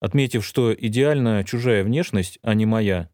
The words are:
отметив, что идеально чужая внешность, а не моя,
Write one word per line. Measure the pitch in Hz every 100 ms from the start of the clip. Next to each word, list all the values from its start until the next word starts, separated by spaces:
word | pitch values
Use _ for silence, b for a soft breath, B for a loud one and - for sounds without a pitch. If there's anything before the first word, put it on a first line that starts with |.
отметив, | - 143 131 117
что | - - 117
идеально | - 113 117 143 147 117 104
чужая | 95 120 123 107
внешность, | 98 139 175 101 90 -
а | 113
не | 107 110
моя, | 113 104 90 80